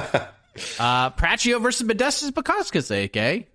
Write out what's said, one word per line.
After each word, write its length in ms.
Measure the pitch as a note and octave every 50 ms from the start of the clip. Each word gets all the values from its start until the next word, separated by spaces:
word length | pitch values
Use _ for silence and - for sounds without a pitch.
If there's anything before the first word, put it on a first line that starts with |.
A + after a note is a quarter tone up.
| - - - - - - - _ _ _ - - - - - -
Uh, 300 | A#2+ A#2+ B2 B2+ B2+ C3
Praccio 480 | C3 - - E3 G#3 A3+ - A#3+ A#3+ A#3+
versus 280 | A3+ B3 A#3+ - B3 A3
Modestas 420 | A#3 G3+ B3 D4 C#4+ - D4 C#4+
Bukauskas, 600 | C4 D#4+ C4+ - E4+ G#4 F#4+ - - F3+ C3 -
A 160 | G#2+ G2 G2+ G2
K. 400 | - A2 G#2+ A#2+ D#3+ A3+ - _ -